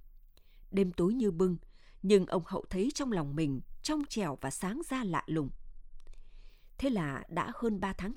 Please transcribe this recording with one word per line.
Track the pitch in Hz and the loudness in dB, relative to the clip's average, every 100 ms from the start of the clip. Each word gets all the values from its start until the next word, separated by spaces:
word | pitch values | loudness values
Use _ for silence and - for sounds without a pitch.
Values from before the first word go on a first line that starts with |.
| - - - - - - - | -20 -20 -20 -20 -20 -20 -2
Đêm | 196 190 | 2 2
tối | 175 175 | 4 2
như | 254 208 | 4 2
bưng, | 165 185 170 - - - - | 4 4 2 -4 -20 -20 -2
nhưng | 190 208 - | 8 8 8
ông | 190 170 | 0 0
Hậu | 190 - | -6 -4
thấy | 185 233 | 0 0
trong | - 269 | 0 0
lòng | 190 143 143 | 0 0 0
mình | 156 135 - - | 0 0 -4 -8
trong | - 302 285 | -2 -2 0
trẻo | 220 170 131 | 0 -2 -2
và | 135 | -4
sáng | - 185 262 330 | -2 -2 -2 -2
ra | 262 | -2
lạ | 214 156 - | 0 0 0
lùng. | 160 139 - - - - - - - - - - - - - | 0 0 -4 -10 -12 -10 -10 -10 -12 -12 -14 -16 -18 -16 -2
Thế | 269 | 0
là | 214 151 135 - | 2 0 -4 -4
đã | 170 - | -4 -4
hơn | 240 226 202 | -2 0 0
ba | 196 | -2
tháng | 190 185 | -2 -6